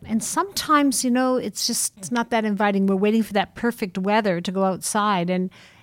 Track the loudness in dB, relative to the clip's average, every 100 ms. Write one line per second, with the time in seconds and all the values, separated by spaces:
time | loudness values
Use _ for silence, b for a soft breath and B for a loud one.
0 | -4 -4 -2 -2 -2 -4 2 4 4 2
1 | 0 2 2 0 -2 -4 -4 -2 -4 -6
2 | -4 -4 0 0 0 0 2 2 2 2
3 | 2 2 2 -2 -2 -2 -4 -2 -4 -4
4 | 0 2 2 -2 -2 0 0 0 -2 0
5 | 2 2 0 0 -2 B B B